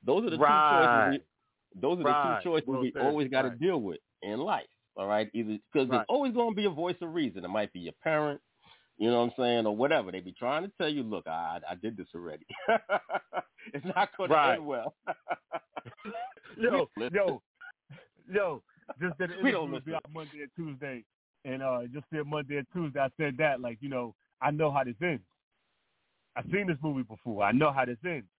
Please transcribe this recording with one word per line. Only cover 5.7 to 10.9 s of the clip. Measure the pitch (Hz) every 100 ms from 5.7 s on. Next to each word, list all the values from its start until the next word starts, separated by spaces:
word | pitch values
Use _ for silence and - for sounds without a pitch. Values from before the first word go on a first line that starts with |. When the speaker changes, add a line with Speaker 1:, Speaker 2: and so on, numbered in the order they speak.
Speaker 1:
'cause | 147 131
Speaker 2:
Right. |
Speaker 1:
there's | 123 110
always | 254 277
gonna | 233 233 202
be | 202
a |
voice | 151 175 175
of | 170
reason. | 165 139 92 87
It |
might | 104 104
be | 90
your | 82 -
parent, | - 156 151 143 _ _ _ - _ _
you | 110
know | 120 120
what |
I'm | -
saying, | 127 117 107
or | 104
whatever. | 135 156 98
They | 92
be | 90
trying | 90 123 147
to | 190 -
tell |
you, | 160